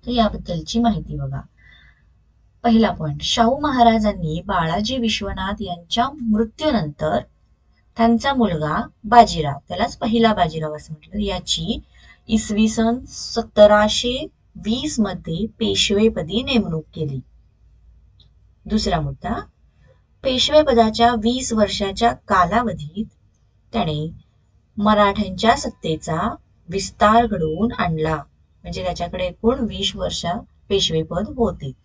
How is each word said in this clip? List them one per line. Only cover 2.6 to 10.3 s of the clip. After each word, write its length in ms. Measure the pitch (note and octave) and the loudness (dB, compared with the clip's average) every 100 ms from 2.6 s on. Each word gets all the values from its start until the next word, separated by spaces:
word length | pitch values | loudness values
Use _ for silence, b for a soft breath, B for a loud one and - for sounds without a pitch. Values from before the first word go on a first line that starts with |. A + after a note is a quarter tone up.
पहिला 280 | A#3 A3+ G#3+ | 2 4 4
पॉइंट, 300 | F3 D#3 D3 | 0 -6 -4
शाहू 380 | - - A#3 C#4+ | -4 2 2 2
महाराजांनी 800 | D4 B3+ A#3 A3+ G#3+ F#3+ D#3+ D#3+ F#3+ | 0 4 6 6 0 -2 -4 -4 -2
बाळाजी 520 | F#3 D#3+ F#3 A3 C4 | -2 0 -2 -2 -2
विश्वनाथ 560 | A3+ G#3 G3+ F#3+ F#3+ G#3 | -2 -4 -6 -6 -6 -6
यांच्या 480 | F#3+ F3 - A#3 B3 | -8 -10 -4 -2 -2
मृत्यूनंतर 1080 | D4+ A#3 G#3+ A3+ - D#4 A#3 D3+ D3 D#3 - - _ _ _ _ _ _ - | -2 0 0 0 0 0 0 -2 -4 -2 -2 -4 _ _ _ _ _ _ 0
त्यांचा 360 | A3+ A#3 C#4 | 2 4 2
मुलगा 540 | C4+ G#3+ D#3+ D3+ E3 - _ | 2 0 0 -2 -2 -6 _
बाजीराव, 500 | G#3 A#3+ G#3 E3+ D3 C3+ _ | 6 6 8 4 -4 -6 _
त्यालाच 300 | F3+ A#3 - | -4 -4 -2
पहिला 360 | A3+ A3+ A3+ | -2 2 2